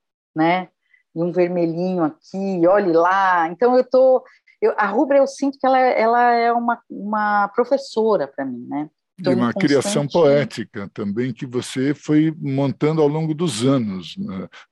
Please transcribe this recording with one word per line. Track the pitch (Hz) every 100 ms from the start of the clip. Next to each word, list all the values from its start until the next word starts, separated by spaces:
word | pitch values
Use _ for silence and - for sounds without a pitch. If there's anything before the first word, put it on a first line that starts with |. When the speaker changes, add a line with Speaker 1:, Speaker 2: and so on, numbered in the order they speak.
| _ _ _ 160
Speaker 1:
né? | 165 180 175 _ _ _ _ 165
E |
um | 175
vermelhinho | 170 175 180 170 165 180 180
aqui, | 156 - _ 190 196 185 165
olhe | 208 196
lá. | 165 170 190 190 180 165
Então, | 170 240 254
eu | 254
tô, | 254 262 254 - _ _ _
eu, | 214 -
a | 208
rubra, | 208 285 277
eu | 269
sinto | - 277 269
que | 254
ela | 262
é, | 254 -
ela | 220 240 240
é | 233 233
uma, | 233 233 233 _
uma | - 196 214 208 208 202
professora | 214 240 269 - - 220 196 139
pra | - 135
mim, | 120 127
né? | 139 151 _ _ -
Tô | 180
Speaker 2:
E |
Speaker 1:
em | 120
Speaker 2:
uma | 120
criação | 151 165 139 - 151
Speaker 1:
constante | 143
Speaker 2:
poética | 175 151 143 135 - 101 - 98
também, | - 101 101 127
que | 117 139
você | 120 - 131 135
foi | 143 - 151 160 156
montando | 143 135 139 - 151 160
ao | 147
longo | 151 160
dos | 151 175 107 123
anos, | 139 110 95 85 95
né? | 98 95 - - -